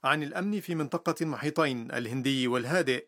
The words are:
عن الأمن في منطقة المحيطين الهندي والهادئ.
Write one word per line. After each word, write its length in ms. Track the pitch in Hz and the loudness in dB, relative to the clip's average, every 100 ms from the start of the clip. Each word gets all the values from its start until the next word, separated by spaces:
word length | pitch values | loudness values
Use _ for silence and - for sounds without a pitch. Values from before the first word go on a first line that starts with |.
عن 200 | 135 151 | 2 2
الأمن 360 | 143 170 196 208 | 0 -2 -2 -2
في 160 | - 165 | -2 -4
منطقة 400 | 143 175 - 160 | -2 0 0 0
المحيطين 680 | 160 127 143 147 147 123 117 | -2 -2 -2 2 2 0 -4
الهندي 560 | 131 120 131 131 135 127 | -4 -2 0 0 2 2
والهادئ. 580 | 123 120 180 135 127 | 2 2 2 2 0